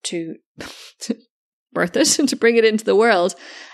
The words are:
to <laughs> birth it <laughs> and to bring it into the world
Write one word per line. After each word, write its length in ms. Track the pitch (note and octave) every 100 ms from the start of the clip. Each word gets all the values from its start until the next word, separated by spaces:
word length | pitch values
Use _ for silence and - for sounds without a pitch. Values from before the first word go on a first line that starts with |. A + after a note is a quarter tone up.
to 320 | - F3 E3 - _ -
<laughs> 600 | - - - - - - _ _ _ _ _
birth 240 | E3+ F3 -
it 220 | D#4 -
<laughs> 20 |
and 80 | C#4
to 80 | C#4
bring 200 | A#3 A#3
it 80 |
into 200 | A3 G#3+
the 120 | - G3
world 380 | A3+ F#3+ F#3 - - - -